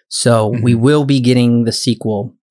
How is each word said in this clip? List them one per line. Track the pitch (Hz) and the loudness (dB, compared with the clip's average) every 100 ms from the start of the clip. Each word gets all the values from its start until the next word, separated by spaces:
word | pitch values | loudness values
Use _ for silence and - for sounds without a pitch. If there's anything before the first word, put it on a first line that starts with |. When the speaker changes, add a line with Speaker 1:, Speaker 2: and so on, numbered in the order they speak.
| _ | _
Speaker 1:
So | - 123 117 107 | -4 0 2 0
Speaker 2:
Mm-hmm. | 120 | -2
Speaker 1:
we | 117 117 | 0 2
will | 123 151 139 | 2 2 0
be | 139 | 0
getting | 123 123 120 120 | 2 2 2 2
the | 113 | 0
sequel | - - 110 113 104 110 - _ | -4 -4 -4 -4 -6 -8 -14 _